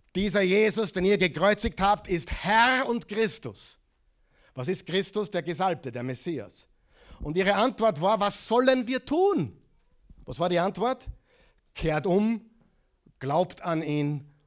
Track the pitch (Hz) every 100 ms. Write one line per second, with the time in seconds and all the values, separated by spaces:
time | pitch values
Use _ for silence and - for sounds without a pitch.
0 | _ 180 202 196 185 196 214 214 196 185
1 | 185 202 180 151 196 208 151 - 196 208
2 | - 175 - - 180 220 247 254 269 233
3 | - 208 220 - 117 92 - - _ _
4 | _ _ _ _ _ - 131 185 - 185
5 | 196 208 202 175 170 160 190 160 131 120
6 | 127 127 180 143 98 - - _ _ _
7 | - - 147 170 190 196 247 - 220 147
8 | 185 214 202 - - 233 262 254 233 262
9 | - 311 392 330 120 - _ _ _ _
10 | _ - - 131 175 170 185 175 233 262
11 | - - _ _ _ _ _ - 156 151
12 | 185 190 214 226 - _ _ _ _ _
13 | _ - 131 156 180 - 180 160 147 147
14 | 147 147 - _